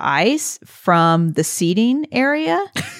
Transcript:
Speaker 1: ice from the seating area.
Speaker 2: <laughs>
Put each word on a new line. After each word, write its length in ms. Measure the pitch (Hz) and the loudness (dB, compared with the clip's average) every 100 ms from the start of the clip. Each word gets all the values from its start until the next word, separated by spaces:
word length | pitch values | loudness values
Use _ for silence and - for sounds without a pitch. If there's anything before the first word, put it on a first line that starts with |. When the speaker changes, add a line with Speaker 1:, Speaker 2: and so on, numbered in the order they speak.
Speaker 1:
ice 540 | - 139 190 302 - - | -2 0 0 0 -4 -10
from 680 | - - - 170 165 165 165 | -16 -6 0 4 4 4 2
the 120 | 151 | 0
seating 640 | 160 - 170 180 233 269 302 | -2 -2 0 2 2 0 -2
area. 480 | - 269 294 311 339 392 | -2 0 -2 -2 -2 -4
Speaker 2:
<laughs> 0 | - - - | -8 -10 -12